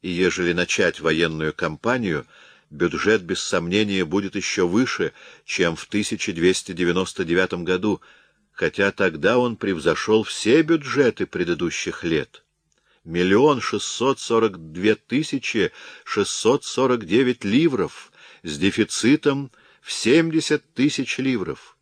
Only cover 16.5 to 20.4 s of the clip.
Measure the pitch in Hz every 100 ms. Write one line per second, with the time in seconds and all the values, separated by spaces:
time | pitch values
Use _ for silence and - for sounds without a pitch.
16.5 | 143 - - 131 123 90 107 127 120 101
17.5 | 117 165 123 78 - - _ - - 82
18.5 | 73 95 - 104 - 113 151 143 139 139
19.5 | _ _ _ - - 110 151 165 160